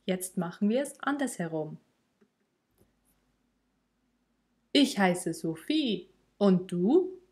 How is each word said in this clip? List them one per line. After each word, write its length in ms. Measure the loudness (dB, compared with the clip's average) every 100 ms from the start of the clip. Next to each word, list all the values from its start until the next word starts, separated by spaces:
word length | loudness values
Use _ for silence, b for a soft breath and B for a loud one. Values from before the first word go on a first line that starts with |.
| -4
Jetzt 300 | -4 -4 -6
machen 320 | -6 -2 0
wir 140 | 0
es 160 | -2 -6
andersherum. 800 | -4 -2 -4 -4 -6 -4 -6 -10 _ _ _ _ _ _ _ _ _ _ _ _ _ _ _ _ _ _ _ _ _ _ _ _ _ _ _ _ _
Ich 260 | 2 2 4
heiße 360 | 2 2 -2
Sophie. 760 | -4 -4 -6 -4 -2 0 -4 -6 _ _ 0
Und 340 | 4 4 2
du? 480 | -2 4 4 2 -6 _